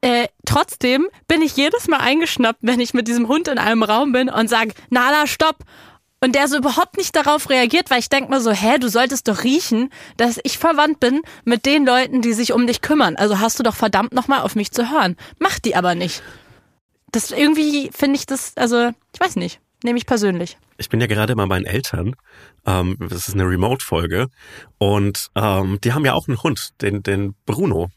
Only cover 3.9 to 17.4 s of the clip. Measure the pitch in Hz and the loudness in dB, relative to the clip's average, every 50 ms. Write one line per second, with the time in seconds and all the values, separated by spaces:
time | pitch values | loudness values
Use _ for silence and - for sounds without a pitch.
3.9 | 214 226 277 285 240 254 262 254 - - 226 214 240 226 220 220 - - - - | 2 2 2 2 0 0 0 0 0 0 0 2 2 0 0 -2 -6 -12 -8 -2
4.9 | 247 254 247 262 285 302 302 285 - - 320 311 311 _ - _ - - - - | 0 2 2 4 2 2 2 0 0 0 0 0 0 _ -12 _ -20 -20 -20 -20
5.9 | - _ _ _ _ _ - 262 247 277 277 285 269 294 254 285 240 311 359 - | -20 _ _ _ _ _ -2 0 2 2 0 2 0 0 0 0 0 0 -2 -2
6.9 | _ - 370 - - 330 294 285 294 302 - - 277 254 247 240 - 339 359 - | _ -6 -6 -2 0 0 2 2 2 0 2 0 2 2 2 2 2 0 0 2
7.9 | 262 247 226 - - 277 262 - 269 269 233 233 208 185 196 220 262 302 247 240 | 0 -2 0 0 -2 -2 0 0 -2 0 2 2 0 2 2 2 2 2 2 0
8.9 | 190 233 254 254 277 254 - - 208 190 - 247 269 330 - - 233 220 247 277 | 2 2 2 2 0 -2 -2 -2 -2 0 0 0 0 0 0 0 0 0 0 -2
9.9 | - - - - - - 226 240 226 - - - - - - 330 320 294 294 302 | -6 -14 -20 -20 -4 -2 0 0 0 -2 -6 -8 -6 0 0 2 4 4 2 2
10.9 | 311 - - 240 262 294 330 - - - _ - 240 226 _ 269 285 311 285 254 | 2 2 2 2 2 0 -2 -4 -16 -8 _ -2 -2 0 _ 2 2 4 4 4
11.9 | 247 254 262 - - 254 226 240 226 214 240 - - 240 247 233 240 - - - | 4 2 2 0 -2 0 0 0 0 0 0 0 2 2 2 2 0 -2 0 0
12.9 | 302 302 254 185 - - 202 208 208 190 214 226 - - 240 226 214 - - 214 | 2 2 2 2 2 0 0 0 2 2 0 0 0 0 -2 -2 0 0 -2 0
13.9 | 196 190 208 240 - 254 240 - 269 269 - 190 - 214 208 - - - 240 233 | 0 0 -2 0 -2 -4 0 0 -2 0 0 -2 -2 -4 -4 -4 -2 -4 -4 0
14.9 | 277 311 220 180 175 _ - - - _ 311 381 - - - 233 190 - 180 180 | 0 0 0 0 -2 _ -12 -20 -10 _ -2 -2 -2 -2 -4 -2 -2 0 0 0
15.9 | 175 170 180 170 - - - - - - - _ - _ _ _ _ _ _ _ | 0 -2 -4 -6 -6 -10 -14 -18 -20 -20 -20 _ -20 _ _ _ _ _ _ _
16.9 | _ _ _ _ - 233 - - - - | _ _ _ _ -6 -6 -6 -4 -2 0